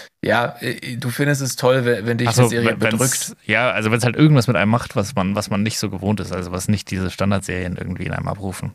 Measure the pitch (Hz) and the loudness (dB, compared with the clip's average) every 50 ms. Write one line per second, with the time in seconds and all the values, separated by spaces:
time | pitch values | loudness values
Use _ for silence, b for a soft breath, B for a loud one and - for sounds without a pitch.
0 | B B _ _ - - 107 117 120 - - - - 120 110 - - 139 123 120 | B B _ _ -2 0 2 2 0 -2 -4 -6 -8 -8 -8 -8 -8 -10 -8 -6
1 | 131 123 117 - 143 143 147 135 139 123 - - 135 123 131 135 120 120 120 98 | -4 -4 -2 0 0 2 0 0 -2 -4 -2 2 4 4 4 4 4 2 0 0
2 | 104 120 117 113 120 117 110 120 123 117 120 117 117 113 110 98 110 113 110 113 | 0 -2 0 2 2 2 4 4 4 4 4 2 2 2 2 2 0 0 2 2
3 | 127 131 - - - - 226 - _ - 107 110 123 123 87 107 110 107 113 117 | 2 0 0 -2 -6 -8 -12 -8 _ 0 0 2 2 2 0 0 0 0 2 2
4 | 113 120 - - 151 156 151 131 110 - 117 82 98 107 113 117 - - - 120 | 2 2 4 4 6 6 6 6 4 4 2 2 4 4 2 2 0 -2 -4 -4
5 | 98 - - 101 92 95 101 104 98 - 107 98 104 110 - - - 101 98 92 | -4 -2 -2 -2 -2 0 0 -2 -2 -2 -2 -2 -2 -2 -2 -4 -4 -6 -4 -2
6 | 95 101 107 95 92 92 90 92 87 87 90 92 - - 104 95 - - 95 92 | -2 0 0 0 -2 -4 -6 -6 -4 -4 -6 -4 0 0 0 0 -2 -4 -4 -2
7 | 92 87 - - 98 101 101 98 - - 90 90 90 87 87 - - - 90 - | -2 -2 -2 -2 0 0 0 0 -2 -4 -4 -4 -4 -4 -6 -6 -6 -6 -6 -6
8 | - - 92 92 92 92 98 101 101 95 90 - - 98 | -6 -6 -6 -4 -4 -6 -6 -6 -6 -8 -8 -8 -10 -10